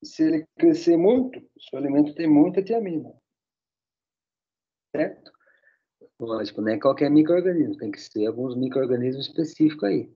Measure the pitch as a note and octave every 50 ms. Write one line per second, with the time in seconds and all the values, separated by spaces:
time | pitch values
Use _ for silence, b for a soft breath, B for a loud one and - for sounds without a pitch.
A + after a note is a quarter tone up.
0 | - D3 - - D#3+ D#3+ E3 D#3 D#3 _ _ _ - E3+ D#3 D3+ - E3+ E3+ E3
1 | E3+ F#3+ A#3+ C4 B3+ - - - - _ _ _ - - - C3 C#3+ C#3+ C#3 C#3+
2 | D3 D3 - - E3 D#3+ D3+ D3 D#3 F3+ F3+ F#3 F#3+ F#3 A3+ A#3 A3 F#3+ E3+ D3+
3 | B2+ A#2 - _ _ _ _ _ _ _ _ _ _ _ _ _ _ _ _ _
4 | _ _ _ _ _ _ _ _ _ _ _ _ _ _ _ _ _ _ _ C#3+
5 | D#3 - - _ _ - _ _ _ _ _ _ _ _ _ _ _ _ _ _
6 | - _ _ _ A#2 A2+ A2 A2+ G#2+ G#2 - - G#2+ G#2+ A2 G#2+ - C#3 C3+ C3+
7 | D3 C#3+ D3 D3+ D3+ D#3 F3 F3+ F3 F#3 F3+ E3+ D3 A#2 G2 - - - G2+ -
8 | - - _ G#2+ G#2+ A2 A2 A#2 B2+ C3 B2 B2 C3 C3 B2+ C#3 C3+ B2 B2+ A#2+
9 | B2 B2+ C3 C#3 C3+ - - - E3 D3+ - - D#3 D3+ D3+ - - - F#2+ -
10 | - - _